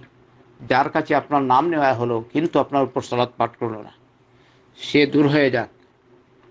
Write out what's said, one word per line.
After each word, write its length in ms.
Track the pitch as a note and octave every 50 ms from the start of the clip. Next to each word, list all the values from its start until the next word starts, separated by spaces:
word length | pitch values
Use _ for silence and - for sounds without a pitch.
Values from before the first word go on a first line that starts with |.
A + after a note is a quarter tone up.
| - - _ _ _ _ _ _ _ _ _ - B2+
যার 220 | - C3 B2+ C#3 D3+
কাছে 260 | - D#3+ D#3 - D3+
আপনার 280 | C3+ - - D3+ C#3 C3+
নাম 240 | B2+ B2+ C3 D3+
নেওয়া 260 | F3 E3 D3+ C#3+ C3+ C3
হলো, 300 | A#2 A#2+ A#2+ A#2 A2+ A#2 - -
কিন্তু 260 | D3 D#3+ E3 - D3
আপনার 240 | C3 - C#3+ C#3 C3+
উপর 180 | B2+ - C3+
সালাত 300 | B2 - B2 A#2+ B2 A#2+ -
পাঠ 200 | - A#2 A#2 -
করলো 260 | _ A#2+ A2+ A2 G#2+ G#2
না, 80 | - - _ _ _ _ _ _ _ _ _ _ _ _ _ _ _ _
সে 300 | - - - - D3 D3
দূর 220 | C#3 C#3+ C#3+ D3
হয়ে 240 | C#3 D3 D3+ C#3+ C3
যাক। 180 | A#2+ A#2+ G#2+ - _ _ _ _ _ _ _ _ _ _ _ _ _ _ _ _